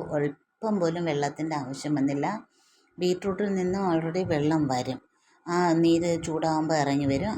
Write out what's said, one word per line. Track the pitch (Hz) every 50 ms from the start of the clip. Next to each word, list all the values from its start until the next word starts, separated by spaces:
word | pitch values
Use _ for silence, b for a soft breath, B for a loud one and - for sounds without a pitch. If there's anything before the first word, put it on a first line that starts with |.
| 165 160 160
അല്പം | 147 147 147 - - _ _ _ - 214 220 214 190
പോലും | 170 165 165 175 170
വെള്ളത്തിൻ്റെ | 165 147 143 143 143 143 - 151 160 156
ആവശ്യം | 147 131 127 135 - - 151 151
വന്നില്ല. | 139 135 143 143 143 147 170 208 226 - b b b b b b b b b _ -
ബീട്രൂട്ടിൽ | 180 180 180 180 - 196 185 190 208 196 196
നിന്നും | 190 180 180 185 196 196
already | 180 165 165 160 165 160 185 185
വെള്ളം | 175 165 147 143 151 160 160 147 131
വരും. | 131 127 123 131 127 - - _ b b b b b b -
ആ | 165 175 180 180 175
നീര് | 160 165 165 165 165 165 170 175 170 160
ചൂടാകുമ്പോൾ | 165 170 156 156 160 160 160 156 160 160 160
ഇറങ്ങി | 151 143 139 139 143 143
വരും. | 139 139 139 190 214 208